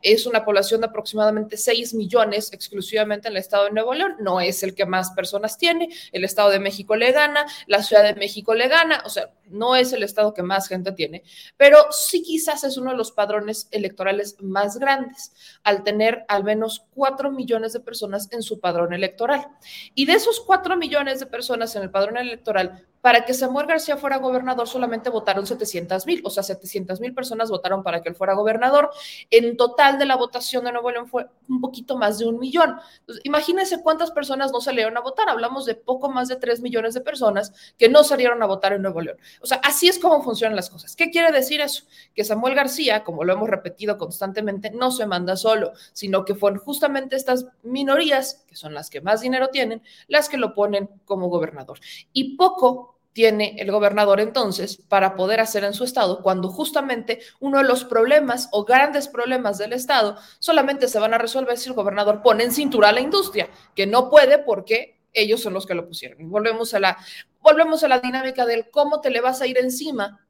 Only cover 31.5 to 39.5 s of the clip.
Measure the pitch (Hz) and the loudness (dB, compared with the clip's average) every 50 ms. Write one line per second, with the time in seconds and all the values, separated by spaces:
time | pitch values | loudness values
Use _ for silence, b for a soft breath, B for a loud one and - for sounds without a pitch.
31.5 | 262 254 247 254 254 - - - 262 254 220 208 214 208 233 226 226 233 254 262 | -4 -4 -4 -4 -8 -10 -10 -8 -4 0 0 0 0 0 -2 -4 -4 -4 -6 -2
32.5 | 262 339 330 294 - B B B B B B - 233 - - 277 294 302 302 339 | 2 2 2 2 2 B B B B B B -20 -20 -14 -8 -2 -2 -2 0 0
33.5 | 349 381 381 381 370 339 - 330 320 320 339 330 - 294 285 262 269 269 277 269 | 0 0 0 -2 -4 -2 0 -2 0 0 -2 -4 -4 -6 -6 -4 -4 -4 -4 -4
34.5 | 262 240 240 269 254 240 220 220 226 240 247 269 262 - 440 381 277 247 226 240 | -4 -4 -4 -4 -2 -2 -2 -2 -2 -4 -6 -6 -4 -2 0 0 0 -2 -4 -6
35.5 | 262 269 269 240 220 220 _ - 254 262 269 285 269 254 247 254 254 254 254 247 | -6 -6 -6 -6 -8 -8 _ -6 -6 -4 -4 -4 -4 -4 -4 -4 -6 -8 -4 -4
36.5 | 233 240 240 247 240 226 220 233 226 247 247 - 294 254 254 214 202 196 208 202 | -4 -4 -4 -4 -4 -2 -4 -2 -6 -6 -8 -8 -6 0 0 2 2 0 -4 -6
37.5 | B B B B B _ 240 226 262 294 294 294 285 254 254 240 240 240 226 202 | B B B B B _ 6 8 10 10 8 8 4 2 2 2 2 2 0 -2
38.5 | 196 190 196 196 202 202 190 196 170 165 165 139 - b b b b b - - | -2 0 0 0 0 0 -2 -4 -4 -6 -8 -8 -10 b b b b b -4 -2